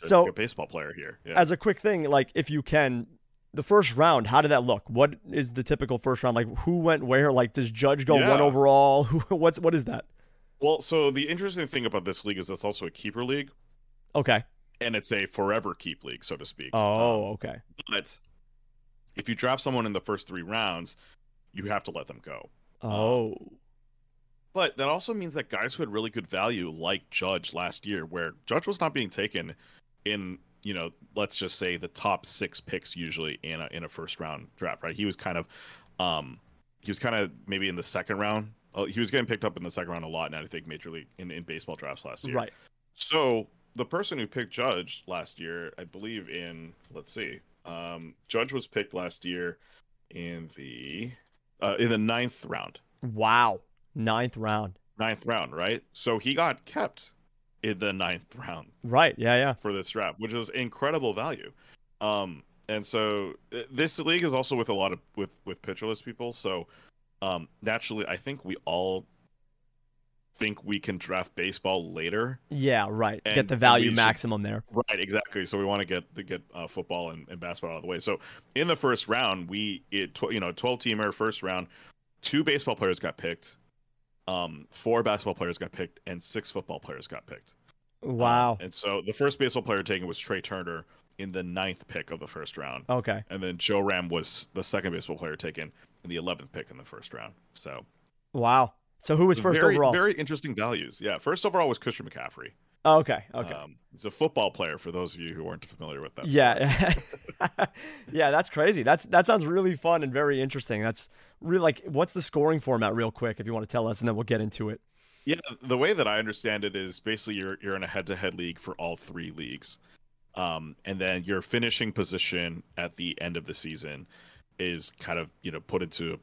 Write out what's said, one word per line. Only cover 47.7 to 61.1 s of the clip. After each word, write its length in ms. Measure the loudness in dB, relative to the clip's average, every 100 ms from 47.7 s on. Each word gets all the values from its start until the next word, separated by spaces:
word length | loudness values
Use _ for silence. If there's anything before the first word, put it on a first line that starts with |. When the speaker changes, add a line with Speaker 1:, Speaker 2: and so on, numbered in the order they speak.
| -12 -10 -12 -14 -18 -6
Speaker 1:
Judge 240 | -4 -2
was 140 | -4 -6
picked 280 | -6 -4
last 300 | -4 -6 -8
year 340 | -8 -6 -6 -8 _ _ _ _ _
in 400 | -12 -10 -10 -14
the, 560 | -16 -16 -14 -10 -8 -10 -12 _ _ _ -4
uh, 160 | 0 2
in 100 | 2
the 100 | 4
ninth 460 | 2 0 -2 -6
round. 340 | -8 -8 -8 -14 _ _
Speaker 2:
Wow. 600 | -8 2 6 8 6 2 _ _ _
Ninth 420 | -4 0 0 0 -4
round. 420 | -2 -2 -2 -10 _ -4
Speaker 1:
Ninth 260 | -4 -2 -2
round, 300 | -2 -2 -2
right? 260 | -2 -2 -6
So 260 | -6 0 0
he 160 | 0
got 300 | 2 2 0
kept 480 | -6 -4 -4 -6 -20 _ _ _ _ _
in 160 | -4 -2
the 140 | -2
ninth 440 | 0 -2 -4 -8 -14
round 340 | -12 -12 -14 _
Speaker 2:
Right, 300 | 0 4 4 4
yeah, 180 | 2 4
yeah. 180 | 2
Speaker 1:
for 180 | -2 -4
this 160 | -4 -4
draft, 320 | -4 -4 -4
which 140 | -6
is 160 | -6 -6
incredible 640 | -6 -6 -2 -2 0 0